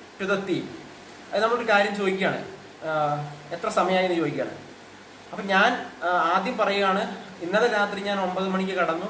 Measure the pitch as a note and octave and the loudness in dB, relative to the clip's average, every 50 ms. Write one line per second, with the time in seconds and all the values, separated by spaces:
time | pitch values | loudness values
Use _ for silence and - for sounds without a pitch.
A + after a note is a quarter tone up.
0 | - - - - G3 F#3 G3+ F#3 - - E3 C3+ - - - - - - - - | -18 -16 -10 -6 -2 0 0 0 0 0 -2 -2 -2 -6 -10 -14 -14 -16 -18 -18
1 | - - - - - - - G3+ A3 A3+ A#3+ A#3 A3+ A3 G#3 G3+ G3+ G#3 G3+ G#3 | -18 -18 -18 -18 -8 -2 2 2 4 4 2 2 4 4 6 6 4 4 0 0
2 | G3 F#3+ F#3 F#3+ F#3+ D#3 C3 A2 - - - - - - - - D#3 D#3+ D#3 D3+ | 0 0 2 2 2 0 0 -2 -6 -10 -14 -16 -18 -20 -16 -10 -6 -2 0 2
3 | D3+ D3 D3 D3 D3 - - - - - E3+ F3 - G#3+ G3 G3 F#3 F#3 F#3 F#3 | 2 2 0 -2 -4 -8 -10 -14 -12 -10 -8 -6 -4 -2 0 2 2 4 4 4
4 | F#3 F3+ F3 E3 D#3 D3 C3 A2 - - - - - - - - - - - - | 4 2 2 2 0 0 0 -2 -4 -4 -8 -12 -14 -16 -18 -20 -20 -20 -20 -20
5 | - - - - - - - G#3+ G#3 G3 F#3+ F#3+ G#3 B3 B3+ - - - - - | -20 -20 -20 -20 -16 -10 -8 -6 -2 2 4 6 6 4 2 0 -6 -10 -8 -4
6 | E3+ F3 F3+ F3 D#3+ E3 F3+ F#3+ F#3+ B3 B3 - G#3 G3 G3+ G3+ G3 F#3+ F#3+ G3+ | 0 2 2 4 4 4 2 2 0 0 0 0 0 2 2 2 2 2 2 2
7 | A3+ - - - - - - - F3 F3 F#3+ G#3+ A#3+ A#3 G#3+ G#3 G3+ G3 G3+ G3 | 0 -2 -6 -10 -12 -14 -12 -8 -4 0 2 4 4 4 4 2 2 0 -2 -4
8 | G3 G3+ G3+ G3 F#3+ F3+ F3+ F#3+ F#3+ F#3+ F#3 F#3+ F#3+ F#3+ F#3 F3+ F3 - - - | -2 -2 0 0 0 0 0 -2 0 0 0 0 0 0 0 0 0 0 0 -2
9 | F#3+ | -4